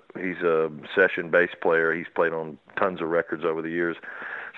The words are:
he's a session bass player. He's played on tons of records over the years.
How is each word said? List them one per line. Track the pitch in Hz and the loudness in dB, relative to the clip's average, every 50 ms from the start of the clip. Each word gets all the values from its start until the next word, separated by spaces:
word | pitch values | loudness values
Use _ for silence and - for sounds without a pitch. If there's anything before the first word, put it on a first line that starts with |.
| - - - 95 | -8 -14 -10 -8
he's | 90 92 87 82 | -6 -6 -4 0
a | 87 85 82 80 80 80 76 73 76 - - | 2 2 4 4 2 0 -2 -6 -12 -2 4
session | 101 92 90 - - 85 85 | 4 4 4 4 0 -2 2
bass | 82 87 87 - - - | 4 4 4 4 0 -2
player. | - 90 82 82 82 82 82 | 2 2 4 4 4 2 0
He's | 85 82 - - | -2 -4 -4 0
played | - 87 82 82 | 0 0 2 0
on | 80 80 78 76 - _ - - - | -2 -6 -8 -10 -14 _ -12 -4 -2
tons | 104 98 90 90 | -2 -2 0 -2
of | 85 80 | -2 0
records | 85 85 82 - 85 80 78 | 0 0 0 0 -4 -4 -2
over | 85 80 80 | -2 -2 -2
the | 82 82 | -2 -4
years. | 82 85 87 85 80 - - - - - - - - - - - - | -2 -2 -2 -2 -2 -4 -10 -14 -14 -12 -12 -10 -10 -10 -12 -12 0